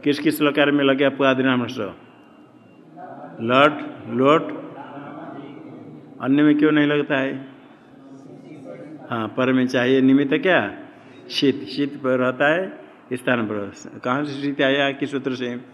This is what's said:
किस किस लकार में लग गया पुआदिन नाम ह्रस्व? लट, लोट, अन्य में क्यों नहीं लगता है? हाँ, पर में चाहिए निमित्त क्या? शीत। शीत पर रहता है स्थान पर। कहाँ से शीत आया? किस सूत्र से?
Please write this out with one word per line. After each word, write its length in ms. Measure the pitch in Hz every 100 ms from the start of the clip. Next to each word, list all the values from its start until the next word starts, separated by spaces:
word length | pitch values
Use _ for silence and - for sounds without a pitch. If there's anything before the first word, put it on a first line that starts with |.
किस 140 | 147 139
किस 240 | 151 147
लकार 280 | 147 143 143
में 140 | 143
लग 120 | 139 135
गया 140 | 139
पुआदिन 360 | 135 135 131 131
नाम 160 | 123
ह्रस्व? 320 | 117 123 101 85 - - - - - - - - - - - - - -
लट, 640 | 117 131 147 147 - - 110
लोट, 280 | 117 131 160 160 - - - - - - - - - - - - - - - - -
अन्य 220 | 127 143
में 160 | 151 147
क्यों 140 | 156
नहीं 140 | 151 147
लगता 300 | 147 143 139
है? 380 | 135 135 135 - - - - - - - - - - 151 131 - - - -
हाँ, 180 | 120 107
पर 240 | 131 127
में 140 | 131 127
चाहिए 340 | 127 123 135
निमित्त 340 | 131 135 143
क्या? 400 | 143 185 165 101 - - - - - -
शीत। 240 | - 143
शीत 420 | - - - 143 135
पर 220 | 131 127
रहता 360 | 127 127 147
है 260 | 165 190 - - - -
स्थान 340 | 127 - 123 107
पर। 260 | 104 98 - - 110
कहाँ 200 | 123 131
से 180 | 147 135
शीत 180 | 143 139
आया? 320 | 135 139 139
किस 180 | 139 131
सूत्र 240 | 139 131
से? 260 | 123 123 123 -